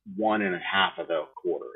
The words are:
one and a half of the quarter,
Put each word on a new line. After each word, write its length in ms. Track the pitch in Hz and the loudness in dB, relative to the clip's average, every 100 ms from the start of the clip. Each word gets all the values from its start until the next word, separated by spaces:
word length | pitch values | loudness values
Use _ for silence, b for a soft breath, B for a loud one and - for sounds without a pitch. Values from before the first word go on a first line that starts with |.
| 107 95 | -12 0
one 260 | 107 107 | 2 2
and 120 | 98 | 2
a 40 | 85 | 0
half 380 | - 98 90 85 | 0 2 2 0
of 100 | 78 | -2
the 140 | 80 76 | -2 -2
quarter, 320 | - 90 76 - | -4 -2 -2 -4